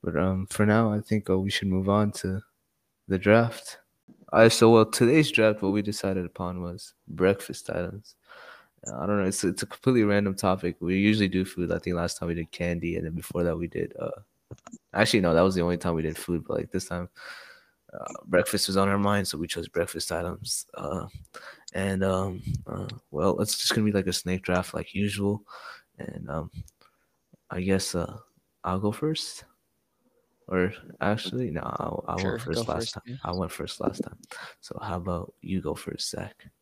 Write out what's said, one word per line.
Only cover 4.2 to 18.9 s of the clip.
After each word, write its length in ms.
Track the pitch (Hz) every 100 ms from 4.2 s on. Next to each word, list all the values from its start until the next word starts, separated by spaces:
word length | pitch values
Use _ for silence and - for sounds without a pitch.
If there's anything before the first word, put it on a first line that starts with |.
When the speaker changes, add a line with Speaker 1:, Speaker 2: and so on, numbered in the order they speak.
| -
Speaker 1:
All 80 | 90
right, 120 | 113
so, 160 | - 113
well, 160 | 117
today's 460 | 107 - 120 156 151
draft, 320 | - 110 107
what 100 | 98
we 80 | 104
decided 460 | 104 101 98 95 87
upon 340 | - 90 90
was 320 | 87 87 - _ -
breakfast 600 | 80 92 101 - - -
items. 440 | 85 87 98 - _ _ - - - _ _ -
Uh, 100 | 60
I 80 | 85
don't 120 | 104
know. 60 | 95
It's, 160 | 98
it's 200 | 95 -
a 40 | -
completely 380 | - - 127
random 300 | 104 101 104 95
topic. 400 | 98 95 87 85
We 180 | 85 95
usually 280 | 101 107 98
do 160 | 92 92
food. 260 | - 87
I 60 | 85
think 180 | - 87
last 220 | 85 -
time 100 | 85
we 60 |
did 180 | 85 80
candy, 440 | - 87 87 85 85
and 100 | 82
then 80 |
before 280 | 82 - -
that 120 | 87 82
we 100 | 85
did, 280 | 85 82 -
uh, 220 | - - - _ _ - - - _
actually, 280 | - 113 117
no, 120 | 90
that 60 | 82
was 140 | 92
the 80 | 95
only 160 | 85 87
time 160 | 90
we 80 | 82
did 160 | 80 78
food. 260 | - 85 -
But, 120 | 76
like, 120 | 78
this 140 | 92
time, 240 | - 90 90 - - - - - _ _ _
uh, 200 | - - - -
breakfast 420 | 90 - 101 -
was 80 | 95
on 120 |
our 100 | 98